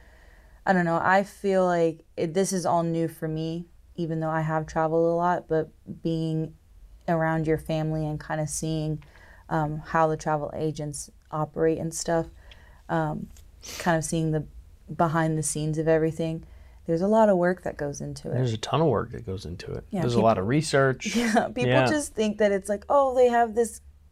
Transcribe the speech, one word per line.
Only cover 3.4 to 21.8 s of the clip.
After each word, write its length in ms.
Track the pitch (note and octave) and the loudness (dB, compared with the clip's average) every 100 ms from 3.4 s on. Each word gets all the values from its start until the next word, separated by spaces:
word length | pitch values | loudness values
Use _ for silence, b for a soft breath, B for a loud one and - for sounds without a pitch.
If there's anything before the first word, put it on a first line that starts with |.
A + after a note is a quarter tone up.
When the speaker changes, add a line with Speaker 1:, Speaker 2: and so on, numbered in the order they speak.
| D#3+ E3 F3 - - - | -4 -6 -10 -18 -18 -6
Speaker 1:
even 240 | E3 D#3+ | -4 -2
though 80 | D#3+ | -2
I 120 | D#3+ | -2
have 240 | D#3 D#3+ D#3 | 0 -2 -2
traveled 400 | E3 D#3+ E3 E3 | -2 0 2 2
a 80 | |
lot, 340 | E3+ F3 F3 - | 2 2 0 0
but 220 | D#3+ - - - E3 | -2 -2 -10 -16 -8
being 520 | E3 E3 D#3+ D#3+ D#3+ D#3+ _ - - - - | -4 -2 -2 -2 -4 -8 _ -20 -20 -12 -4
around 380 | E3 D#3+ D#3+ D#3+ | 0 0 0 0
your 120 | D#3 | -2
family 480 | - D#3+ D#3 D#3 D#3 | 0 -2 -2 -2 -4
and 160 | D3+ | -6
kinda 240 | - D#3 D#3 | -6 -4 -4
seeing, 560 | - D#3 D#3+ D#3 D3+ B B B B - | -4 -4 -2 -2 -6 B B B B -4
um, 300 | E3 D3+ D#3 | -2 -2 -4
how 280 | D#3 E3+ D#3+ | -4 2 2
the 100 | D#3 | 2
travel 360 | D#3+ D#3 D3 | -2 -2 -2
agents 560 | - D#3 D3+ D3+ C#3+ - - - | -4 -4 -4 -8 -8 -14 -18 -10
operate 480 | D#3 D3+ E3 D#3+ D#3+ | -6 -4 0 2 2
and 140 | E3 | -4
stuff, 320 | D#3+ - E3 E3 b b b b b - | -6 -2 -2 -2 b b b b b -4
um, 380 | E3 D#3 D#3 - - - - - - | -2 -2 -4 -8 -16 -20 -20 -16 -6
kind 180 | - E3 | 0 0
of 80 | |
seeing 260 | D#3 E3 D#3+ | 0 -2 0
the 140 | D#3 D3 - - - - | -2 -4 -12 -20 -20 -16
behind 440 | D#3 E3+ E3 D#3+ D#3 | -2 0 2 0 0
the 40 | |
scenes 360 | D#3 D3+ D#3 D#3 | -2 -4 -4 -2
of 100 | D#3 | 2
everything, 560 | D#3+ D#3+ D#3+ E3 D#3+ b b b b - | 2 2 -2 -4 -6 b b b b -4
there's 140 | E3 | 0
a 60 | F#3+ | 2
lot 220 | A3 G#3+ | 4 6
of 80 | F#3 | 4
work 240 | F3 F#3 | 2 0
that 160 | - - | -6 -6
goes 240 | C#3+ C#3+ | -6 -6
into 260 | D3 C#3 - | -10 -10 -6
it. 40 | |
Speaker 2:
There's 180 | B2 B2+ | -2 0
a 60 | A2 | -2
ton 240 | - C#3 | -2 0
of 60 | D#3+ | 2
work 240 | G2+ F2 | 2 -2
that 120 | B2 | -8
goes 220 | A2+ F#2+ - | -8 -8 -8
into 260 | F2 - | -12 -10
it. 120 | F#2 - | -10 -8
Speaker 1:
Yeah, 120 | G3 | -4
Speaker 2:
There's 100 | B2+ | 0
a 40 | A#2 | 4
Speaker 1:
peop-, 80 | |
Speaker 2:
lot 120 | A2 G#2 | 4 4
of 80 | F#2+ | 2
research. 680 | C#3+ D3+ C#3 C3+ B2+ G#3+ G#3+ | 0 2 2 2 0 -2 -2
Speaker 1:
<laughs> 0 | |
Yeah, 300 | A#3+ G#3+ - | 2 2 0
people 180 | B3 B3 | -2 2
Speaker 2:
Yeah. 160 | B3+ | 4